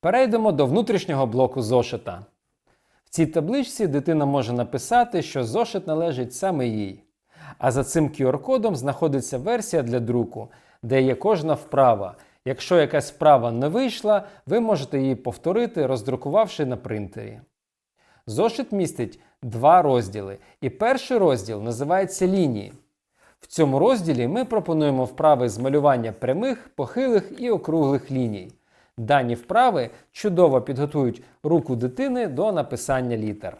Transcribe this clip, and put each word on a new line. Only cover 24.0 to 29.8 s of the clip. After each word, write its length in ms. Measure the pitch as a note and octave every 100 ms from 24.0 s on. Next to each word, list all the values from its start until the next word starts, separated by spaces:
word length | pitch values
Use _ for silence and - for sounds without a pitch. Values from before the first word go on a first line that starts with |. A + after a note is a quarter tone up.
| E3 C3 A#2+
ми 160 | G#3
пропонуємо 600 | C4 A3 F3 D#3+ D3+ C3
вправи 440 | B2+ - D#3 C#3+ B2
з 100 | G#2
малювання 540 | C3 D3 C#3+ B2+ A2+
прямих, 560 | - B2+ C#3+ B3+ B3 -
похилих 640 | - C3 A#3+ C4 A3 - -
і 120 | B3
округлих 600 | G3+ - D#3+ C#3+ C#3 C#3
ліній. 420 | C3+ A#2+ G2+ F#2 _ _ _ _ -
Дані 360 | A2+ C#3+ B2
вправи 560 | A#2 - G#3 B3+ F3